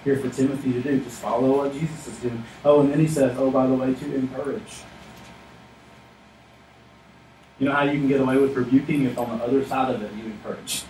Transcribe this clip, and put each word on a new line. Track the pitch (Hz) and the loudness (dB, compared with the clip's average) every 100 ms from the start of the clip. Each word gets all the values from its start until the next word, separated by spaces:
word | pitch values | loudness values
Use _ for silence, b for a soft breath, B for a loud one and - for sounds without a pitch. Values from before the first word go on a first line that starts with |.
here | 143 131 | 0 0
for | 123 | -2
Timothy | - 135 135 131 | 0 0 0 -2
to | 120 | -2
do. | 147 135 | 0 -2
Just | - - | -2 -10
follow | - 123 131 139 | -4 0 2 2
what | 139 | 0
Jesus | 139 160 - - | -2 -6 -6 -14
is | 110 | -8
doing. | 120 117 117 - | -6 -6 -12 -2
Oh, | 147 147 | 4 6
and | 139 | 6
then | 147 | 4
he | 156 | 2
says, | 151 131 123 | 4 2 2
oh, | 131 | 2
by | 131 131 | 2 2
the | |
way, | 131 131 | 2 0
to | 127 143 139 | -2 -4 -4
encourage. | 131 127 - - - - - - - - - - - - - - - - - - - - - - - - - - - - - - - - | -4 -4 -6 -6 -10 -20 -20 -20 -20 -20 -20 -20 -20 -20 -20 -20 -20 -20 -20 -20 -20 -20 -20 -20 -20 -20 -20 -20 -20 -20 -20 -20 -20 -6
You | 139 | -2
know | |
how | 139 | 0
you | 143 | 0
can | 147 135 | 0 2
get | 135 | 2
away | 127 131 | 2 4
with | 135 127 | 2 2
rebuking | 120 135 151 147 127 | 2 2 2 0 0
if | 120 | -2
on | 117 117 | -6 -4
the | |
other | 120 135 - | 0 0 0
side | - 131 | -2 -2
of | 104 | -2
it | 104 | -6
you | 107 113 | -10 -12
encourage? | 104 107 98 - - - | -12 -10 -12 -8 -10 -10